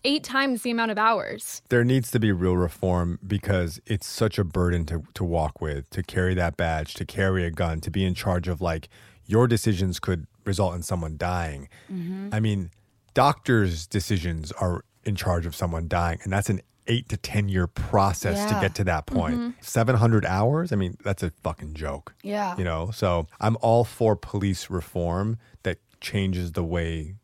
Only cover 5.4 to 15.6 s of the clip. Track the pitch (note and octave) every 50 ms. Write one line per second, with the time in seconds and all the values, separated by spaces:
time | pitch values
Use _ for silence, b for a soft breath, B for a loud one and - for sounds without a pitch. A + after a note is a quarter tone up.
5.4 | D#2 D2+ - - D#2+ D#2 D2 C#2 C2+ _ - - E2 - - F#2 F#2 F#2 F#2 F2+
6.4 | F2 E2 D2+ - F2 E2 D#2+ D#2 D#2 - - - F2+ - - - G2 F#2+ F#2+ F#2
7.4 | F2 E2+ D#2+ - F2+ E2 E2 D#2+ - - E2 G2+ F#2+ F#2 F2+ - - G2 F2+ F2+
8.4 | E2+ F#2 F2 D2 F#2 E2+ D#2+ D#2+ - B B B B B B B B - G2+ A2+
9.4 | B2 A#2+ A#2 G#2+ - A2+ G2+ F2 F#2+ F#2 F2 - - - F#2 E2+ D2+ - _ _
10.4 | _ G2+ F#2+ E2+ G2 F2+ E2+ F2+ E2+ - G2 F2 E2 D#2+ D#2 D2 F2+ F2 F2+ F2+
11.4 | E2+ D#2 D2 C#2 C#2 - B B B B F#3+ F3+ E3+ F3 F#3 F#3+ G3 G3+ G#3 G#2+
12.4 | A2 G#2+ G2+ G2 F2+ E2+ _ _ _ _ _ _ _ _ _ C3+ B2+ C#3+ D3+ -
13.4 | _ - B2 A2+ G2+ F2+ E2+ D#2+ E2 - - G2+ F2 - G#2+ F#2 E2 F2 E2 D#2+
14.4 | D#2 D2+ - - F#2+ F2+ F2 F2+ - _ _ _ _ A2 G2+ F2+ F#2 F#2 F2+ F2
15.4 | E2 E2+ D#2+ -